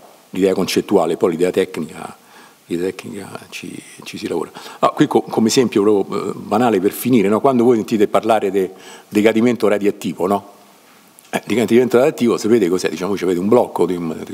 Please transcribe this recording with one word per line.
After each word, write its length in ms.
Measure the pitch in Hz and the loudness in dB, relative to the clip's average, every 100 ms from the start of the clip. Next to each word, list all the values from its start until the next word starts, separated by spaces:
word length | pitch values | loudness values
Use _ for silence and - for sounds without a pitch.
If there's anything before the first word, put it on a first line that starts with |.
| - - _ | -20 -20 _
l'idea 240 | 95 95 | 0 0
concettuale, 640 | 92 87 - - 95 82 80 | 0 0 -2 2 2 2 0
poi 140 | 101 | 0
l'idea 180 | 80 90 | 2 0
tecnica, 680 | 95 92 - 78 - - - _ - - _ _ | 0 -2 -6 -10 -12 -16 -18 _ -20 -20 _ _
l'idea 200 | 85 92 | -6 -6
tecnica 600 | - 85 101 95 - - | -8 -14 -14 -14 -16 -16
ci, 300 | - 90 - - - | -16 -14 -16 -18 -20
ci 160 | - - | -16 -12
si 80 | 107 | -6
lavora. 240 | 85 - - - - | -6 -6 -12 -18 -2
Ah, 100 | - | -2
qui 160 | - 151 | 2 2
co-, 160 | - | 2
come 260 | - - 110 | 0 0 2
esempio 340 | 135 117 110 | 2 2 2
proprio, 480 | 101 101 - - 92 | 2 2 0 -6 -8
eh, 20 | |
banale 460 | - 98 104 123 98 | -8 -4 0 2 2
per 100 | 98 | 0
finire, 380 | - 120 131 95 | -2 0 2 4
no? 120 | 107 | 2
Quando 220 | 143 123 | 2 4
voi 140 | 117 117 | 4 2
sentite 320 | - 110 104 | 0 0 2
parlare 420 | 98 107 110 101 | 2 2 0 0
de-, 220 | 98 92 - - - - | -2 -2 -6 -20 -20 -2
decadimento 600 | 104 110 110 120 117 101 | 2 2 4 2 2 0
radioattivo, 580 | 101 104 - 92 78 90 | 2 0 -2 -8 -4 -2
no? 240 | 101 - - - _ _ _ _ _ _ | -2 -4 -20 -20 _ _ _ _ _ _
Eh, 120 | - - | -10 -4
decadimento 500 | 120 104 113 123 120 | -2 4 4 4 4
radioattivo, 400 | 147 - 120 87 | 2 2 0 0
sapete 320 | 107 117 87 | 2 2 2
cos'è? 200 | 90 - | 0 -2
Diciamo, 240 | 80 90 | -4 -6
voi 100 | 92 | -2
avete 160 | 87 87 | -2 0
un 100 | 101 | 2
blocco 380 | 123 101 - 87 | 2 2 -2 -2
di, 120 | 87 82 80 - | -2 -6 -8 -6